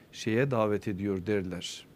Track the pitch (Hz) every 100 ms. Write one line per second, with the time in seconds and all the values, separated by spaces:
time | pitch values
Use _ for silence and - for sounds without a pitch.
0 | - - 110 113 139 117 107 101 113 92
1 | 101 95 95 104 92 87 - - -